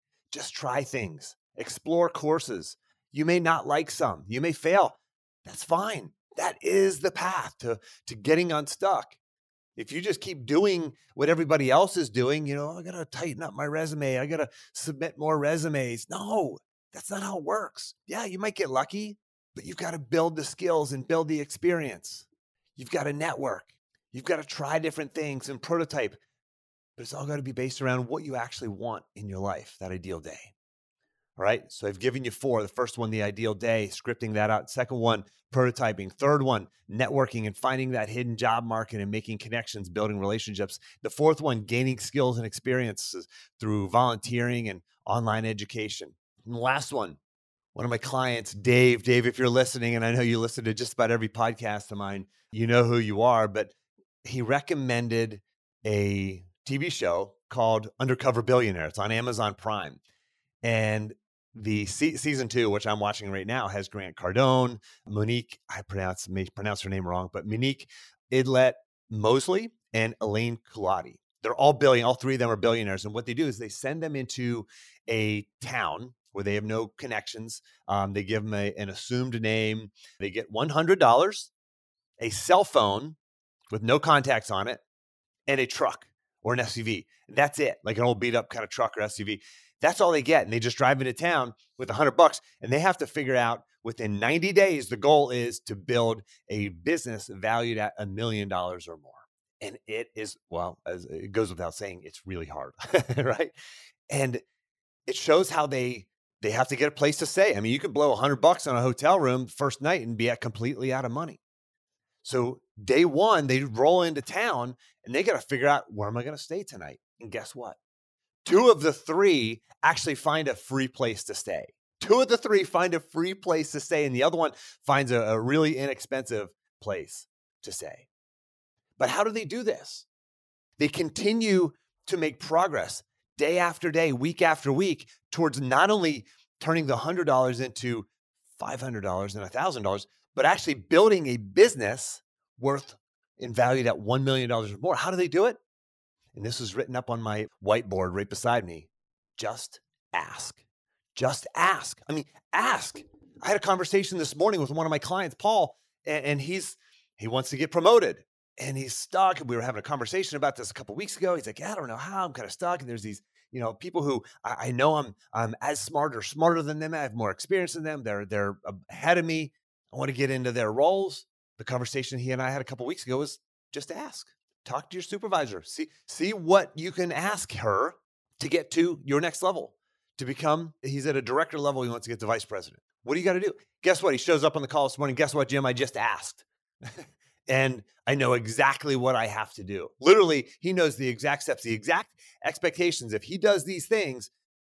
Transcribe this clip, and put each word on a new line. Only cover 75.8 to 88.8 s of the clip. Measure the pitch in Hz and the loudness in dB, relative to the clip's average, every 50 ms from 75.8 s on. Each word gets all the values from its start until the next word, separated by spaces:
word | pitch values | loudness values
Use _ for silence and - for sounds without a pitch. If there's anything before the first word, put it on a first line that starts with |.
| 98 78 76 90 123 127 _ _ _ _ | -4 -4 -4 -8 -12 -16 _ _ _ _
where | - 98 98 | -10 -6 -4
they | 101 101 | -2 -2
have | 104 107 | -2 -2
no | 107 110 113 113 107 | -2 -4 -4 -4 -6
connections. | _ - 139 123 110 104 - - - 110 110 113 - - _ _ _ _ - - | _ -14 -10 -6 -6 -6 -8 -10 -14 -14 -14 -14 -14 -16 _ _ _ _ -6 -4
Um, | 98 101 98 98 | -2 -2 -2 -2
they | 98 104 95 | -2 -4 -2
give | 95 110 107 104 | -2 -2 -2 -2
them | 110 | -2
a, | 104 101 101 101 - | -4 -2 -2 -4 -4
an | - 104 95 | -6 -8 -8
assumed | 95 - - - 123 123 127 127 117 113 | -8 -12 -8 -4 -4 -4 -4 -4 -4 -2
name. | 113 110 110 110 110 107 110 110 110 101 _ _ - - _ - | -2 0 0 2 0 0 -2 -6 -8 -14 _ _ -20 -20 _ -8
They | 98 104 | -8 -6
get | 90 113 107 - | -4 -6 -8 -4
one | 107 113 143 160 | -2 -2 -2 0
hundred | 143 160 165 165 196 175 | 0 0 4 4 6 6
dollars, | 151 120 117 139 180 208 208 - - - _ _ _ _ _ _ _ _ _ _ _ _ _ - | 8 8 8 8 6 4 0 -4 -14 -14 _ _ _ _ _ _ _ _ _ _ _ _ _ -6
a | 120 110 | -6 -6
cell | 107 - - - 175 190 196 | -4 -4 4 6 6 6 6
phone | - - 135 107 101 98 110 139 156 156 _ _ _ _ _ _ _ _ _ _ - | 4 4 4 4 4 2 0 -4 -10 -14 _ _ _ _ _ _ _ _ _ _ -8
with | 104 104 | -6 -4
no | 107 113 135 147 | 2 4 2 4
contacts | - 165 151 143 131 135 123 110 - - | 6 6 4 6 6 2 0 0 0 -2
on | 101 95 101 123 | -2 -2 -2 -4
it, | 123 - _ _ _ _ _ _ _ _ _ _ _ _ - | -6 -10 _ _ _ _ _ _ _ _ _ _ _ _ -2
and | 139 139 131 | 0 2 2
a | 127 | 2
truck | 123 - - 147 101 - - - _ _ _ _ _ _ _ | 0 0 0 0 0 -2 -4 -16 _ _ _ _ _ _ _
or | - 107 | -2 0
an | 123 127 | 0 0
S | 120 104 - | 0 -2 -4
U | 117 110 | -4 -2
V. | 113 107 85 - _ _ _ _ - | -2 -4 -4 -6 _ _ _ _ -4
That's | 104 120 147 147 - 151 | 2 2 2 2 2 0
it, | 143 120 - - | 0 0 -2 -4
like | - 107 107 | -6 -4 0
an | 110 120 | 2 2
old | 123 117 98 | 2 2 2
beat-up | 123 120 117 117 - - | 0 0 0 0 -2 -2
kind | - 117 | -8 -8
of | 107 - | -8 -8
truck | - - | -2 -2